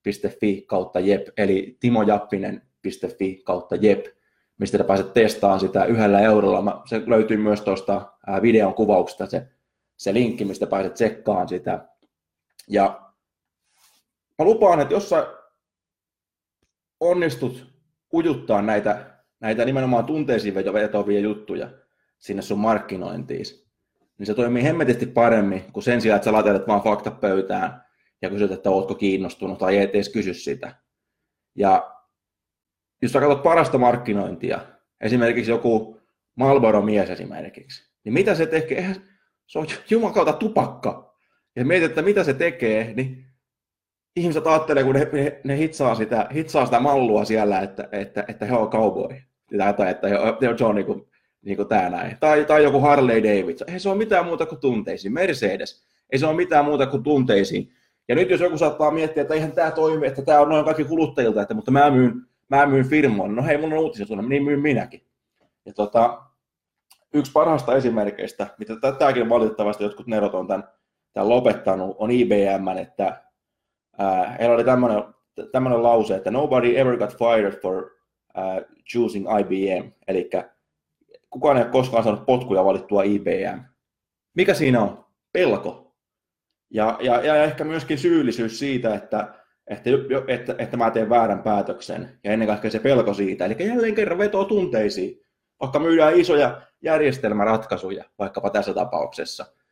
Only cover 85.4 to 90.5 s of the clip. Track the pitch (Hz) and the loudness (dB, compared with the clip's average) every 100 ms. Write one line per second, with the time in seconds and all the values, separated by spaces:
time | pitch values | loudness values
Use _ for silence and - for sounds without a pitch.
85.4 | 165 98 90 - _ _ _ _ _ _ | 2 0 -4 -12 _ _ _ _ _ _
86.4 | _ _ _ 107 107 110 123 120 147 151 | _ _ _ -2 0 0 0 0 2 2
87.4 | 156 151 156 160 135 143 170 165 127 110 | 2 0 -6 -6 -4 -2 2 2 2 -2
88.4 | 113 - 143 127 117 101 - 107 104 - | -6 -6 -4 -2 -2 -4 -4 -6 -6 -14
89.4 | _ _ - 104 120 135 - 131 - 120 | _ _ -14 -8 0 0 0 -4 -2 -4
90.4 | - | -4